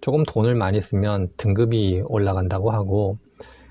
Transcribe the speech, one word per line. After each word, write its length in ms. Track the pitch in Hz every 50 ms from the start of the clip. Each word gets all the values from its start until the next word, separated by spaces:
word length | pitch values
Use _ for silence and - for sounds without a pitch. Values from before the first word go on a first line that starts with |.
조금 240 | - - 135 151 156
돈을 300 | - - 113 107 117 123
많이 260 | 117 104 95 98 107
쓰면 540 | 98 - - 98 98 104 104 101 95 87 -
등급이 640 | _ - 107 101 101 120 113 117 113 107 95 92 90 101
올라간다고 640 | - - 107 101 98 95 95 92 92 92 95 95 113
하고, 480 | 110 110 101 95 98 104 104 95 101 107 _ _ _ _ - - - - - -